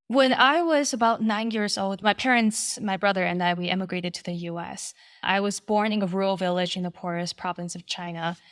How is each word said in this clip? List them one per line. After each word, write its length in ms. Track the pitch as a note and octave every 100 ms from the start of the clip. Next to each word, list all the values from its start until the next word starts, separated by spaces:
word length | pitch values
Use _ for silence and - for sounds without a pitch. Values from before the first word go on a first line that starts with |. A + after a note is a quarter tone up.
| -
when 240 | B3 C4
I 300 | B3+ C4 D#4+
was 320 | E4+ D4+ C#4+
about 260 | A#3 A3+ A3+
nine 300 | A3 G#3 A3+
years 260 | G#3+ G#3 -
old, 260 | G3 G3
my 120 | G#3+
parents, 680 | G3+ B3+ A#3+ A3 G#3+ - -
my 160 | G#3 F#3+
brother, 280 | G3+ F#3+
and 180 | F3 F3
I, 100 | F3
we 160 | F3 F3
emigrated 460 | F#3 F#3 F3+ F3
to 80 | -
the 100 | -
U 260 | F3 E3+ E3+
S. 360 | E3+ - - - - -
I 180 | - G3
was 200 | G3+ G3
born 320 | - G#3+ G#3+
in 80 | G#3+
a 60 | F#3+
rural 320 | F#3+ F#3+ F#3+
village 400 | F3+ F3+ F3+ F#3
in 40 |
the 80 | F3+
poorest 460 | - F3+ E3+ F3 -
province 380 | F3+ F3 F3
of 100 | F3
China. 540 | - - F3 E3+ E3 F3 _